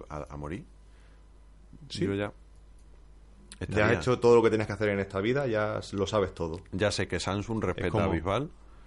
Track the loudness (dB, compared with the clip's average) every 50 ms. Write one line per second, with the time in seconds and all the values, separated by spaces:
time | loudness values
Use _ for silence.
0 | -10 -10 -12 -12 -12 -12 -12 -10 -10 -8 -10 -10 -12 -16 -20 -20 -20 -20 -20 -20
1 | -20 -20 -20 -20 -20 -20 -20 -20 -20 -20 -20 -20 -20 -20 -20 -20 -16 -12 -6 -4
2 | -4 -2 -2 -2 -4 -6 -8 -12 -20 -20 -20 -20 -20 -20 -20 -20 -20 -20 -20 -20
3 | -20 -20 -20 -20 -20 -20 -20 -20 -20 -18 -14 -10 -8 -2 0 2 2 4 2 2
4 | 2 0 2 4 6 8 8 8 8 6 4 2 0 -2 -2 -2 0 0 0 0
5 | -2 -2 -4 -2 0 0 0 0 0 0 0 0 0 -2 -2 -6 -8 -6 -4 -2
6 | 0 2 2 2 2 0 -2 -4 -6 -6 -6 -8 -10 -6 -2 0 0 2 2 0
7 | -2 -2 -2 -4 -2 -2 -4 -4 -4 -4 -4 -2 -2 -2 -2 -2 -2 0 0 2
8 | 2 2 0 0 0 0 0 -2 -2 -4 -10 -16 -20 -20 -20 -20 -20